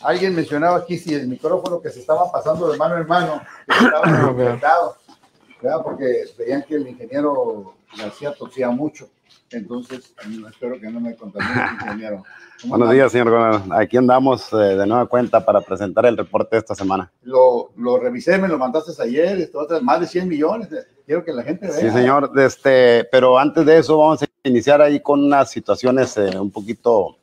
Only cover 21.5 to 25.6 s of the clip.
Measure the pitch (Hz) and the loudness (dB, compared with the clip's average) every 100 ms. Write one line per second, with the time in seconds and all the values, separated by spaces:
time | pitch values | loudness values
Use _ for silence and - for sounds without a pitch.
21.5 | 180 190 147 113 113 123 143 139 127 131 | -8 -6 -4 0 2 4 2 2 2 2
22.5 | - 139 131 123 117 113 131 127 127 143 | 2 2 6 6 4 4 4 6 6 4
23.5 | 156 151 160 139 156 151 156 143 _ 139 | 2 6 6 6 4 4 2 -2 _ 0
24.5 | 123 107 147 147 143 - 143 143 143 131 | 0 4 4 6 2 0 2 4 2 2
25.5 | - | -2